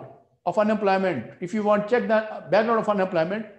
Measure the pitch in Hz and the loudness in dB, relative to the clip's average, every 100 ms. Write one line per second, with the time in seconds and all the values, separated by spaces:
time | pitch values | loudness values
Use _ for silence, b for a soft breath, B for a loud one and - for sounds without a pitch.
0 | - - _ _ 175 214 208 214 196 190 | -10 -20 _ _ -4 0 2 2 2 2
1 | 190 139 107 - 175 214 208 208 208 240 | 0 -2 -8 -10 -6 -2 2 2 2 0
2 | 202 220 214 202 156 190 226 226 208 202 | 2 0 0 -12 0 2 4 0 2 0
3 | 185 175 165 214 220 | 0 0 0 -2 -8